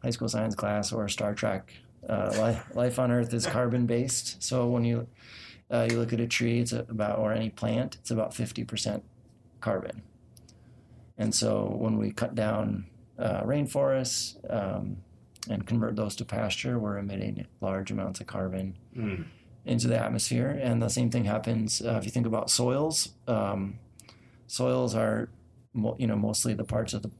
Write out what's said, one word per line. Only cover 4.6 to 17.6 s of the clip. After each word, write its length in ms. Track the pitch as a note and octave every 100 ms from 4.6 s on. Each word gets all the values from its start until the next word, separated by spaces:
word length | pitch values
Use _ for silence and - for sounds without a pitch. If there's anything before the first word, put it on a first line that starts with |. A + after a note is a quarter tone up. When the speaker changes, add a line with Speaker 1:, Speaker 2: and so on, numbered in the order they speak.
| B2
Speaker 1:
when 180 | B2
you, 220 | A#2 A#2 A#2+ - - - - - _
uh, 160 | A#2+ A#2
you 80 | A#2
look 140 | A#2
at 80 | A#2
a 60 | A#2
tree, 340 | - A#2+ A#2
it's 120 | A#2+
about, 460 | A#2 A#2 A2 G#2 G#2
or 140 | G#2+
any 180 | A2+ A2
plant, 460 | - A2+ A2+ B2+ -
it's 100 | -
about 240 | A2+ A2
fifty 300 | - A2+ -
percent 400 | A#2 A2+ - G#2 - - - - - -
carbon. 420 | - F#2+ - - - - - - - - - - - - - -
And 180 | A2
so 400 | G#2+ A2+ G#2 G#2 G#2+
when 180 | A2 A2
we 120 | G#2+
cut 240 | G#2+ A#2+
down, 520 | A2+ G#2+ G#2+ G#2+ G2 F#2+ - - -
uh, 240 | - F#2+
rainforests, 960 | G#2+ C#3+ C#3 C#3+ C#3 C3+ B2+ - - - -
um, 460 | A2+ G2 G2 G2 G2 - - - - -
and 180 | A2 -
convert 280 | A#2 A2 G#2
those 200 | G#2+ -
to 80 |
pasture, 540 | A#2 A2 G#2+ - B2+ A#2+
we're 200 | G#2 G2+
emitting 480 | G2+ G2 G#2 G2+ G2 -